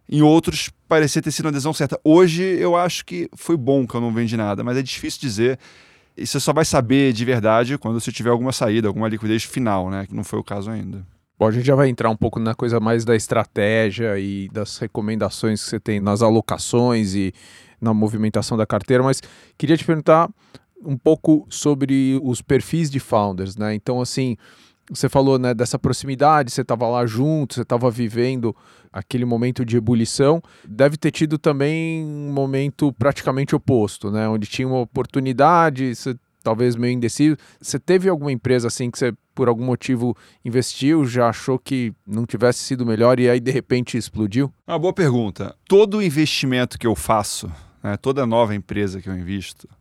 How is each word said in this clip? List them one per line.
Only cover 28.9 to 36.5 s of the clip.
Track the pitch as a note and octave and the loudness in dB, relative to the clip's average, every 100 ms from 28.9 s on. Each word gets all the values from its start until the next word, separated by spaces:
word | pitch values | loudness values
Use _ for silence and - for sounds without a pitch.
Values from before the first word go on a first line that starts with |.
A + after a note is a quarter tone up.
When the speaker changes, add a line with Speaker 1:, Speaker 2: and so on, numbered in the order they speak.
Speaker 2:
aquele | F#2+ - B2 | -14 -6 -4
momento | B2 A#2 B2+ B2+ | -2 0 -2 -2
de | A#2 A#2 | 0 0
ebulição. | A2 A#2 A2+ - C#3 E3 - _ - | 2 2 2 2 4 2 -2 _ -8
Deve | G#2+ C#3+ D3+ | 2 2 2
ter | D#3 | -2
tido | - D#3 D3+ | 0 -2 0
também | D#3+ C#3 C#3+ D#3+ E3 D#3+ | 0 0 0 -2 -4 -4
um | D3+ D3 C#3+ | -6 -8 -4
momento | C#3 C3+ C3+ C#3 - D3 | -2 -2 -2 -2 0 -2
praticamente | - C#3+ - D3 C3 C#3 D3+ | 0 -2 0 -2 -2 0 0
oposto, | - B2+ G#2 - G2+ | 2 2 2 -4 -6
né? | G#2+ A2 | -2 -2
Onde | A2 G#2 | -2 -4
tinha | - C3 | -4 -2
uma | C3 | -2
oportunidade, | A#2 C3 A#2+ C#3 C3 B2 D3 F3 D#3+ C3 C3 A2+ | -2 -6 -4 -4 -2 4 4 6 4 0 -4 -6
você | C3+ B2 _ _ | -8 -10 _ _
talvez | A#2 | -4